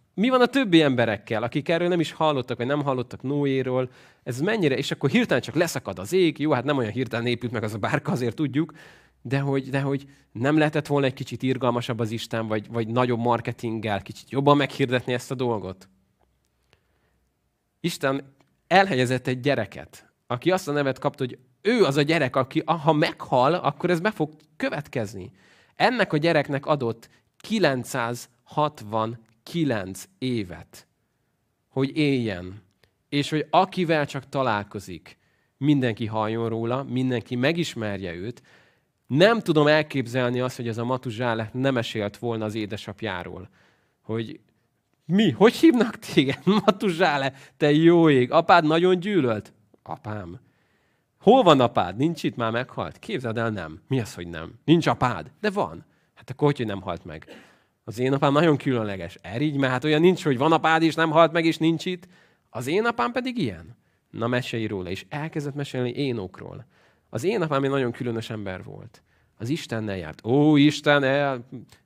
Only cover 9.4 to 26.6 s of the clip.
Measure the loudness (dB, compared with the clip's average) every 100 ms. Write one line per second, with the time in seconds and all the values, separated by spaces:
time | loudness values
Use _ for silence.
9.4 | 0 -2 -2 -4 -2 -4 -6 _ _ -4
10.4 | 2 4 2 0 0 0 0 -2 -8 -4
11.4 | -2 0 0 0 -2 -4 -4 -6 -6 -6
12.4 | -4 -4 -4 -6 -2 0 2 2 0 0
13.4 | -2 -8 -6 -6 -4 -4 -6 -16 -8 2
14.4 | 6 6 4 -2 0 0 -2 -4 -4 -4
15.4 | -2 -4 -6 -12 -20 _ _ _ _ _
16.4 | _ _ _ _ _ _ _ _ _ _
17.4 | _ _ _ _ -8 -4 -2 -4 -6 _
18.4 | _ _ 2 4 6 4 2 0 -2 -2
19.4 | 0 -2 -4 -10 -18 -20 _ _ -8 -4
20.4 | 0 -2 0 -2 -2 -2 -4 -4 -8 -8
21.4 | _ _ 0 4 4 4 2 2 0 0
22.4 | -2 -2 -2 0 2 2 0 -2 -2 2
23.4 | 2 2 -2 -2 -2 0 -2 -4 -6 -8
24.4 | _ -8 -6 -6 -6 -6 -6 -10 -16 -20
25.4 | _ _ _ 0 0 2 0 2 2 2
26.4 | 0 -2